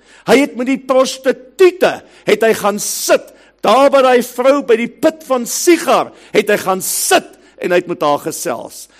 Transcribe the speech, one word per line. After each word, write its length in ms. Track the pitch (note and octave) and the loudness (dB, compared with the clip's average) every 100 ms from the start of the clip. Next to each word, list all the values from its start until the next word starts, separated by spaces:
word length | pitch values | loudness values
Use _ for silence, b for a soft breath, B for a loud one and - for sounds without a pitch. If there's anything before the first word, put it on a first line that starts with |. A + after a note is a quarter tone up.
| b b - | b b 0
Hy 100 | A#3 | 2
het 180 | C#4+ A3 | 2 -4
met 100 | B3 | -4
die 120 | C4+ | -4
prostituie, 1200 | - C4 B3+ - C4+ - - - F4+ F4+ G#3 C3+ - b | 0 0 0 -2 -4 -4 -6 2 2 4 -2 -2 -14 b
het 180 | - G#3 | -4 0
hy 120 | A3+ | 0
gaan 240 | G#3 G3+ G3+ | 0 -2 -4
sit. 560 | - - - D4+ - _ b b | -6 -6 0 -2 -2 _ b b
Daar 300 | F#3+ A#3+ C#4 | 0 4 4
by 120 | C4+ | 4
daai 200 | C4 B3 | 4 2
vrou 400 | A#3+ - B3+ C#4+ | 0 -2 0 0
by 140 | C#4 A3 | 0 -2
die 120 | A#3+ | -2
put 360 | - D#4+ D#4+ | -2 -2 -2
van 220 | - B3+ A#3 | -6 -4 -4
Sigar, 680 | - - E4 D4+ G3+ B2 B B | -2 2 2 2 0 -2 B B
het 160 | - G3 | -2 0
hy 80 | G#3 | -2
gaan 260 | F#3 F#3 | -2 -4
sit 520 | - - - F#4 - _ b b | -4 -6 -2 -4 -6 _ b b
en 120 | F3+ | -2
hy 60 | F3+ | -2
het 120 | F3+ | -2
met 140 | E3+ | -4
haar 160 | D3+ C#3+ | -2 -2
gesels. 680 | D#3+ - E3+ A#2 - - - | -4 -8 -8 -8 -10 -20 -20